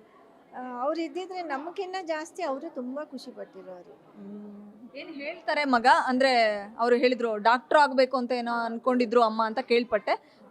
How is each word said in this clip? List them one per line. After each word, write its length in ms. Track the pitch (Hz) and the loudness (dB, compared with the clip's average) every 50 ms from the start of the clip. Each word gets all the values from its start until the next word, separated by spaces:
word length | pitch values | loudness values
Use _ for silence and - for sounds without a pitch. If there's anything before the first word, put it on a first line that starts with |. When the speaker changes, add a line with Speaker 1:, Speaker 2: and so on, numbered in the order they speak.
| _ _ _ _ _ _ _ _ _ _ - | _ _ _ _ _ _ _ _ _ _ -16
Speaker 1:
ಆ, 260 | 247 254 254 247 240 | -14 -12 -12 -8 -4
ಅವ್ರು 200 | 254 294 330 330 | -4 -2 -2 -2
ಇದ್ದಿದ್ರೆ 400 | 330 311 269 349 370 349 370 370 | -4 -6 -8 -10 -10 -10 -10 -10
ನಮ್ಗಿನ್ನ 540 | 349 320 277 269 294 339 349 381 392 370 370 381 | -8 -6 -8 -8 -8 -8 -10 -8 -8 -8 -8 -8
ಜಾಸ್ತಿ 420 | 370 311 320 311 311 311 - - 349 | -6 -6 -6 -6 -8 -10 -10 -6 -6
ಅವರು 320 | 294 269 269 302 330 - | -6 -6 -6 -8 -10 -10
ತುಂಬಾ 280 | 269 247 247 262 285 302 | -10 -10 -8 -8 -10 -10
ಖುಷಿ 280 | 302 277 247 - 262 | -10 -12 -14 -16 -16
ಪಟ್ಟಿರೋರು. 640 | 214 208 196 196 185 190 180 185 185 180 175 170 160 | -16 -16 -16 -16 -18 -18 -18 -18 -18 -18 -20 -20 -20
ಹ್ಮ್. 1000 | - _ - - 208 202 202 208 208 208 208 202 208 - - - - 254 233 - | -20 _ -20 -20 -18 -16 -16 -16 -16 -16 -16 -18 -20 -20 -20 -20 -20 -20 -18 -18
Speaker 2:
ಏನ್ 140 | 277 330 330 | -16 -16 -14
ಹೇಳ್ತಾರೆ 540 | 302 277 285 294 349 - - 349 311 294 294 | -12 -10 -10 -10 -10 -8 -4 -2 0 0 2
ಮಗ? 240 | 277 254 233 226 262 311 330 233 | 2 2 4 6 6 6 6 4
ಅಂದ್ರೆ 560 | 254 247 254 269 269 254 233 226 214 208 202 202 208 226 - | 2 2 2 4 4 4 4 4 2 0 -2 -6 -10 -6 -2
ಅವ್ರು 160 | 233 240 247 | 2 2 4
ಹೇಳಿದ್ರು 420 | 240 285 254 254 220 233 233 214 | 4 4 2 2 0 -2 -2 -2
ಡಾಕ್ಟರ್ 400 | 208 202 226 240 254 - - - | 2 4 4 4 4 2 4 4
ಆಗ್ಬೇಕು 400 | 302 285 269 262 254 262 262 262 | 6 6 4 4 2 2 2 2
ಅಂತ 140 | 254 247 233 | -2 -2 -2
ಏನೋ 220 | 254 247 233 233 240 | -2 -2 -2 -2 -4
ಅನ್ಕೊಂಡಿದ್ರು 680 | 233 233 226 233 233 - 254 247 247 247 214 240 240 | -4 -4 -4 -6 -2 0 2 2 2 2 4 4 4
ಅಮ್ಮ 240 | 233 220 220 226 226 | 4 4 2 0 -2
ಅಂತ 140 | 220 220 - | -2 -2 -4
ಕೇಳ್ಪಟ್ಟೆ. 800 | - - 233 240 247 240 226 208 - - 330 - _ _ _ _ - - | 0 2 2 2 2 2 0 0 0 0 -2 -2 _ _ _ _ -8 -4